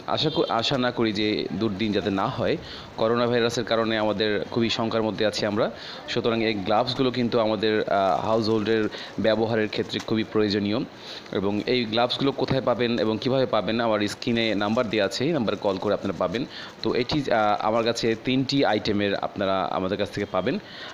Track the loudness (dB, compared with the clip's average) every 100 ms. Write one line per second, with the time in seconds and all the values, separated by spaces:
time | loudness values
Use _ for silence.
0 | -2 0 0 0 0 2 0 0 0 0
1 | 0 2 0 0 -2 -2 -2 0 0 0
2 | 0 0 0 0 -2 -2 -6 -14 -14 -2
3 | 0 2 2 2 2 0 0 0 2 2
4 | 0 2 0 0 -2 0 0 0 0 0
5 | 0 2 0 2 0 0 -2 -4 -14 -14
6 | -6 -2 0 2 0 0 2 2 2 2
7 | 0 2 2 2 2 2 2 2 2 2
8 | 4 2 2 2 2 2 2 2 0 -4
9 | -10 0 2 2 2 2 0 -2 -4 -4
10 | -2 -2 0 0 2 2 0 -2 -4 -10
11 | -14 -14 -6 -2 0 0 0 0 0 0
12 | 0 2 -2 0 0 0 0 0 0 2
13 | 0 0 0 0 2 0 0 0 0 0
14 | 0 -2 -2 0 2 2 2 2 0 2
15 | 0 0 0 0 0 0 -2 -2 0 0
16 | -2 -2 -2 -2 -6 -10 -16 -6 -2 0
17 | 0 -2 0 2 2 2 2 2 0 0
18 | 0 0 0 0 2 2 2 2 0 0
19 | 0 0 -4 -2 0 0 0 -2 -2 -2
20 | -2 -4 -2 0 0 -2 -6 -14 -16